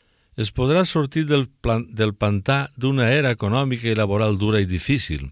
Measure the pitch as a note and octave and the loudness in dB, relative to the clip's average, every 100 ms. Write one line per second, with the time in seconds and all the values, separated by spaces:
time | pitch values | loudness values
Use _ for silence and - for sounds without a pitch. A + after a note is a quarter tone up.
0 | _ _ _ - A2 - B2+ E3+ F3+ E3 | _ _ _ -6 -4 0 2 2 2 0
1 | C#3 D#3+ D3+ C#3+ B2 _ A#2+ A2+ A#2+ A2 | -2 -2 0 0 0 _ -2 -2 -2 -2
2 | G#2+ G#2 G#2+ G#2 F#2+ C#3 C#3 - C3 C3+ | -2 0 0 0 0 -2 -2 -4 -2 2
3 | A#2 C#3 C3+ A2+ G2+ A#2+ C#3 A#2+ A#2 A2 | 2 2 0 0 0 0 0 -2 -2 0
4 | G#2 G2+ A2 G2 G#2 G#2+ F#2+ F2+ - C#3 | 0 2 0 0 2 2 0 -2 -2 -2
5 | - D2 C2+ | -2 -6 -8